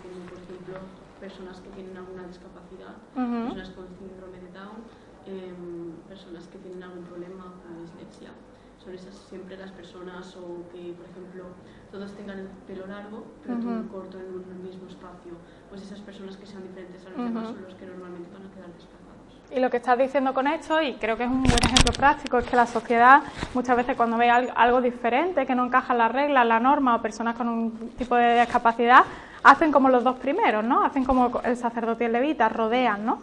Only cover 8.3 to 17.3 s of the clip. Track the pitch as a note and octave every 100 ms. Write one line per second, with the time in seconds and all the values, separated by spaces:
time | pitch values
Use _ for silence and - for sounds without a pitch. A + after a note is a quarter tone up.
8.3 | - - - - - - F#3 F#3 - -
9.3 | F#3+ F#3 F#3+ F#3+ F#3 E3+ F#3 F3+ F3+ F#3
10.3 | F#3+ F3 F3 F3 F3+ F3 F3 F3 G3 F3+
11.3 | F3+ F3+ F#3 - - - G3 G3+ - G3
12.3 | G3 F#3+ - - F#3+ F#3+ G3+ G#3 G#3+ -
13.3 | - - A#3 A#3 A3+ - G3 F#3 F#3+ F#3
14.3 | F#3 F#3 F3+ F#3 F#3 F#3 - F3+ F3+ F3
15.3 | E3+ - - - G3 - G3+ G#3 G3 F#3+
16.3 | F#3+ F#3+ G3 F#3 F#3 F3 F3+ F#3 B3+ A#3+